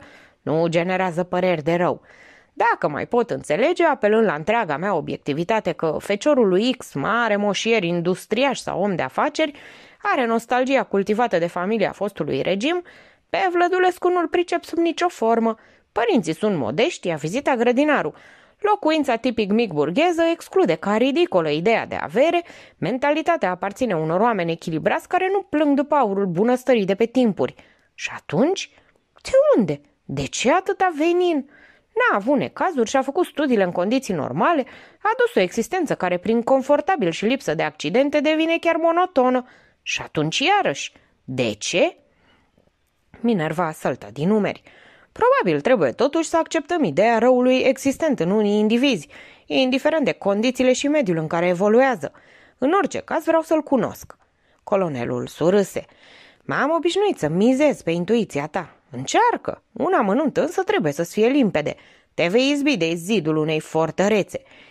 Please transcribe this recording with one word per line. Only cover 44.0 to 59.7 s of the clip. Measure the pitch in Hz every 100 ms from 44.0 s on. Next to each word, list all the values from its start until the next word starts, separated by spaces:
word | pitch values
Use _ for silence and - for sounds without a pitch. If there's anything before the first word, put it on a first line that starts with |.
| 101
din | 117 165
umeri. | 214 180 - - - - - _
„Probabil | - 480 539 226 147
trebuie | 151 247 139
totuși | - 254 320 311
să | 330
acceptăm | 320 339 302 349
ideea | 214 143 220 226
răului | 240 254 254 254
existent | - - 269 269 320 226
în | 165
unii | 214 208 208
indivizi, | 214 240 285 202 - - - - -
indiferent | 277 254 254 302 320
de | 220
condițiile | - 196 202 240 247 254
și | 247 277
mediul | 302 202 160
în | 156
care | 170 180
evoluează. | 175 208 226 269 208 139 - _ - - _
În | 262
orice | 392 302 107
caz, | - 311
vreau | 320 320
să-l | 311 311
cunosc.” | 302 254 143 107 - - _ _ _ _
Colonelul | - 196 175 131 117 123 127
surâse. | - 160 202 190 - - _ - - - _
„M-am | - 147 269 330
obișnuit | 339 359 415 -
să | 147
mizez | 170 226 262 294 196
pe | -
intuiția | 170 175 233 190 143 147
ta. | 190 156 - _
Încearcă. | 123 - 349 480 403 - - _